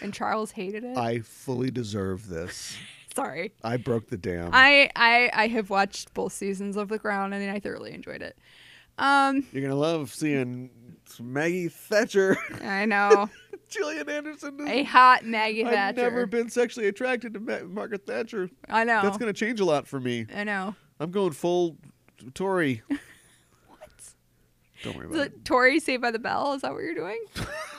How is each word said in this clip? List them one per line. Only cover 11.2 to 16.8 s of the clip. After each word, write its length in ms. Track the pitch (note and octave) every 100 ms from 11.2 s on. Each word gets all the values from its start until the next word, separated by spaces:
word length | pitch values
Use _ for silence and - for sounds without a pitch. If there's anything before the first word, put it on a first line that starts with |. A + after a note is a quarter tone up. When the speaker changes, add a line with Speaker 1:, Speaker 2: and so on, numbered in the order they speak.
Speaker 2:
Maggie 460 | A#2+ C3+ E3 F#3 E3+
Thatcher. 680 | - - G#3 A3+ G3 F#3+ F#3+ -
<laughs> 140 | -
Speaker 1:
I 220 | - G3 G#3+
know. 440 | G3+ G3+ G3+ G#3 - - - -
Speaker 2:
Gillian 400 | A4+ D4+ D#4 D4
Anderson 500 | D4 D4+ D4 C#4+ C#4
is 60 | D4
Speaker 1:
A 160 | A#3
hot 420 | C#4 C4 B3+ B3+ A3+
Maggie 380 | A3 A3 A3
Speaker 2:
I've 80 | A#3+
Speaker 1:
Thatcher. 300 | G#3+ G3 A#3+
Speaker 2:
never 240 | A#3+ A#3+ A#3
been 240 | A#3 A#3
sexually 380 | A#3+ A#3+ -